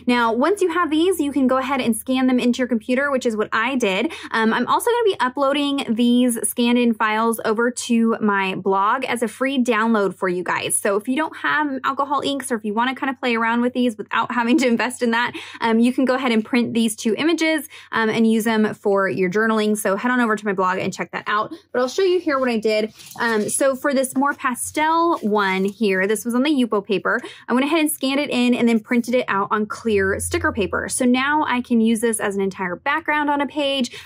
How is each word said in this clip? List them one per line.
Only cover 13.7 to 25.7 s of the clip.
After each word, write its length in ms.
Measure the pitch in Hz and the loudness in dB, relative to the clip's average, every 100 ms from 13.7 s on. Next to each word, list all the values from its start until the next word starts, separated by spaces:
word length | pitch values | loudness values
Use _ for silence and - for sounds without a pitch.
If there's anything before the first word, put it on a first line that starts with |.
these 240 | 247 247 214 | 2 0 -2
with 140 | - | -4
without 200 | 226 233 | -4 -2
having 260 | 240 233 247 | -2 2 4
to 80 | 247 | 4
invest 360 | 233 233 - | 2 -2 -2
in 80 | 240 | 0
that, 200 | 226 240 - - - | 0 -2 -6 -14 -4
um, 180 | 233 226 | 0 4
you 140 | 240 | 4
can 120 | 254 | 2
go 100 | 254 | 2
ahead 180 | 254 269 | 2 0
and 120 | 220 | 0
print 300 | 220 247 233 | 0 0 0
these 200 | 233 226 | 0 0
two 200 | - 233 208 | 0 -2 0
images, 500 | 311 330 320 311 - - - | 0 0 0 -2 -4 -18 -6
um, 160 | 226 220 | -2 0
and 220 | - 226 | 2 2
use 140 | 220 | 2
them 300 | 220 220 208 | 2 0 0
for 340 | - 208 196 190 | -2 0 2 0
your 220 | - 185 | 0 0
journaling. 460 | 208 226 220 214 208 | 0 2 2 0 0
So 200 | 202 196 | 0 0
head 140 | 247 | 0
on 100 | 247 | 0
over 160 | 233 208 | 0 0
to 80 | |
my 80 | 214 | -2
blog 260 | 190 185 185 | 0 0 0
and 140 | 196 | -4
check 180 | 190 175 | -6 -8
that 120 | - - | -8 -4
out. 260 | 214 214 330 _ | -2 -2 -8 _
But 80 | 247 | -2
I'll 80 | 254 | -2
show 140 | 311 | 0
you 180 | 381 359 | 2 2
here 180 | 320 269 | 0 0
what 100 | 247 | 0
I 100 | 226 | 0
did. 340 | 220 214 220 - - - | 0 0 -2 -8 -16 -4
Um, 280 | 233 214 208 | -2 0 -2
so 260 | - 269 | 0 0
for 200 | 262 294 | 0 0
this 220 | 269 262 262 | 0 0 0
more 180 | 277 | 0
pastel 840 | 285 269 240 - 302 311 330 339 320 | 0 -4 -4 -6 -2 0 2 2 0
one 460 | 214 208 196 190 | 0 0 2 0
here, 420 | 196 | -2